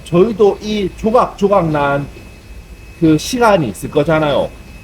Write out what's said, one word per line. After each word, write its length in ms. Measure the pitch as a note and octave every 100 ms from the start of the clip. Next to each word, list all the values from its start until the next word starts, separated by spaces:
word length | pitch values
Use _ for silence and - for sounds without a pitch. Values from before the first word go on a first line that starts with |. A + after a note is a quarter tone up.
| -
저희도 540 | F3 A3 G#3 G3+ -
이 280 | G#3+ G#3+ F3+ -
조각조각 720 | A3 A#3 F#3+ - G3 G3 E3
난 380 | D3+ C#3+ C#3+ C3 - - - - - - - - -
그 180 | D#3+ D#3
시간이 520 | - B3 A#3 E3 A#2
있을 200 | - A#2
거잖아요. 600 | D3 D3 D#3 D3 A#2 D#2 - - -